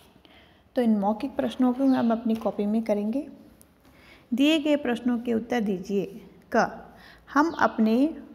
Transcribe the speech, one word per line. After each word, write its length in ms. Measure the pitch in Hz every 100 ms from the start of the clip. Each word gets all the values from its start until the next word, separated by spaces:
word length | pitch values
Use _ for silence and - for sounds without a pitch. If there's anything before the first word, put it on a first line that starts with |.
| - _ - - - _ _ -
तो 60 |
इन 140 | 240 214
मौखिक 380 | 196 220 269 269
प्रश्नों 360 | 254 - 254
को 120 | 247 269
हम 240 | 254 233
अपनी 220 | 226 226 220
copy 300 | 208 196 202
में 160 | 220
करेंगे। 440 | 226 208 208 254 302 - - - - _ _ - - - _
दिए 260 | 233 285 320
गए 180 | 294 294
प्रश्नों 400 | 285 240 247 240
के 160 | 240
उत्तर 260 | 226 233 240
दीजिए। 460 | 208 180 185 196 175 - - - _
क, 440 | 233 180 - - - - - -
हम 220 | 277 330
अपने 420 | - 220 - 220 226 302 320 -